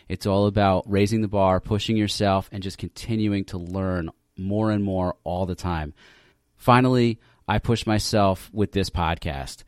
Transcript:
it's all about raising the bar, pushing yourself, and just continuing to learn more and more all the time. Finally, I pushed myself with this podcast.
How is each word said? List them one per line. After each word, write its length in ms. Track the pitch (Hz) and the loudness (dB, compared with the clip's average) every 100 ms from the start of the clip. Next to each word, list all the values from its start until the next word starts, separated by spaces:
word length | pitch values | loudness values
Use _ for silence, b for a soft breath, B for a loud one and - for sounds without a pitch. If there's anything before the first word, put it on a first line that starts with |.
| B | B
it's 180 | 92 104 | -4 0
all 200 | 98 104 | 2 2
about 440 | 104 98 92 - | 4 4 2 2
raising 320 | 98 101 110 | 2 2 2
the 60 | 104 | 0
bar, 320 | 101 95 92 | 2 2 2
pushing 360 | - 104 - 110 | 0 -4 0 0
yourself, 520 | 104 - 101 95 - | 0 0 2 0 -2
and 100 | 104 | -10
just 160 | 95 - | -10 -10
continuing 640 | 90 - - 110 107 101 95 | -12 -12 -6 -2 0 -2 -4
to 120 | 92 | -10
learn 520 | 87 95 95 90 82 - _ - | -8 -4 -2 -2 -6 -12 _ -10
more 340 | 95 107 110 | -4 0 0
and 120 | 104 | 0
more 340 | 98 92 90 - | 0 0 -2 -4
all 240 | - 90 92 | -6 -4 -4
the 80 | |
time. 400 | 87 90 82 76 - b b b b _ _ | -4 -4 -4 -6 -12 b b b b _ _
Finally, 640 | - 123 127 127 120 113 b b - | 4 4 6 4 2 -2 b b -2
I 120 | 104 | -2
pushed 280 | - 113 - | 0 -2 0
myself 640 | 107 - 107 98 95 - | 0 0 2 2 0 -6
with 200 | 107 101 | -4 -2
this 180 | 98 92 | 0 -2
podcast. 720 | 95 82 85 87 69 65 - | -2 -2 -2 -6 -8 -10 -14